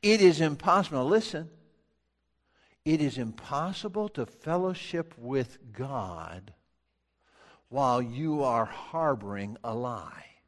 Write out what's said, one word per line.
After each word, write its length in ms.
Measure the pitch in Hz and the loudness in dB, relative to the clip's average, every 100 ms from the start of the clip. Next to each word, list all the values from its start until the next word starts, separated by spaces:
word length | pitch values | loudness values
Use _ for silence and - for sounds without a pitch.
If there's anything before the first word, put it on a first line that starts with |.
it 180 | 208 214 | 6 8
is 200 | 190 156 | 8 8
impossible. 580 | 160 143 196 180 190 143 | 2 2 4 4 4 0
Now 60 | |
listen, 440 | 127 214 220 156 160 - _ _ _ _ _ _ _ _ _ _ _ _ | 2 2 2 -8 -12 -18 _ _ _ _ _ _ _ _ _ _ _ _
it 160 | - 160 | 0 2
is 160 | 147 120 | 2 -2
impossible 920 | 117 110 - 139 165 196 214 190 208 | -6 -8 -6 -4 -4 -6 -6 -4 -6
to 160 | 208 120 | -6 -8
fellowship 880 | - - 170 185 185 - 170 165 - | -8 -2 0 0 -4 -6 -6 -6 -10
with 560 | 120 135 120 - 123 | -4 -2 -2 -6 -20
God 800 | 104 135 135 95 85 82 87 95 90 _ _ _ _ _ _ _ _ - - _ | -10 -6 -6 -6 -8 -12 -14 -16 -20 _ _ _ _ _ _ _ _ -20 -20 _
while 340 | 127 135 123 | 0 2 2
you 400 | 123 120 156 151 | 0 -4 -2 0
are 240 | 135 117 110 | 2 2 0
harboring 920 | - - 165 160 131 101 101 101 107 | -4 -8 -2 0 0 -2 -6 -8 -8
a 120 | 120 | -8
lie. 520 | 113 123 117 82 - - _ | -4 -4 -6 -12 -18 -20 _